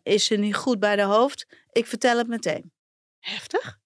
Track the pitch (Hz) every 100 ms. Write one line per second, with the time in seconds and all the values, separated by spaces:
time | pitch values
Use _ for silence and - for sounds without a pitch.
0 | - 202 - 208 208 202 269 220 208 202
1 | 196 214 277 - - _ _ - 233 226
2 | 247 233 233 226 170 151 - _ _ _
3 | _ _ - 208 - 415 120 -